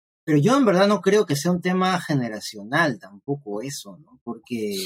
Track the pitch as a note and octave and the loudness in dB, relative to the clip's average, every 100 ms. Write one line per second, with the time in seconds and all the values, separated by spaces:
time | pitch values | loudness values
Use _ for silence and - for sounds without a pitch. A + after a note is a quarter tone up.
0 | _ _ - D3+ F#3 C#4 A3 F3+ G3+ G3+ | _ _ 0 4 4 4 4 4 4 2
1 | G3 G#3+ G#3 C#3+ F3 F3 F3+ F#3 F#3 F3+ | 2 2 2 0 0 -2 0 0 0 -2
2 | - C#3 A#2 G#2+ - G#2 G#2 D3+ D#3 G2+ | -2 -2 -2 -8 -12 -12 -4 0 0 -2
3 | F#2+ G2+ - C#3+ G#2 G#2 C#3 C#3+ - F#2 | -12 -12 -8 -8 -8 -8 -8 -12 -16 -20
4 | - _ A#2+ A2+ - A#2+ G#2 F#2+ | -20 _ -14 -14 -8 -6 -4 -6